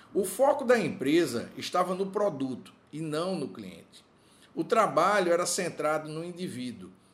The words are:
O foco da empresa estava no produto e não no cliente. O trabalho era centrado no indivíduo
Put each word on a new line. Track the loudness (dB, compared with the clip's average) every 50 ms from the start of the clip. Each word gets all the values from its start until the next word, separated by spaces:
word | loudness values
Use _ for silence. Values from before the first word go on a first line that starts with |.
| -18 -6 -2
O | -2 -2
foco | -2 0 4 4 4 4 2 4
da | 4 4 4
empresa | 4 0 -2 -2 0 4 4 4 4 2 -2 -6 -6 -8 -10
estava | -10 -10 -2 0 0 0 0 0
no | -4 -4
produto | -4 -2 0 0 0 0 -2 -4 -4 -6 -8 -12 -18 -20 _ _ -16
e | -12 -8
não | -8 -4 -4 -4 -2 -2 -2
no | -4 -4 -6
cliente. | -8 -10 -14 -14 -14 -16 -20 _ -20 -20 _ _ _ _ _ _ _ _ -20 _ -8
O | -6 -2
trabalho | 2 4 4 4 4 4 4 4 6 4 4 4 4 4
era | 2 2
centrado | 0 0 -2 -2 -4 -4 -2 0 0 0 0 -2 -6
no | -8 -8 -8
indivíduo | -10 -8 -8 -10 -8 -8 -8 -8 -8 -10 -12 -14 -18 -18 _ _ _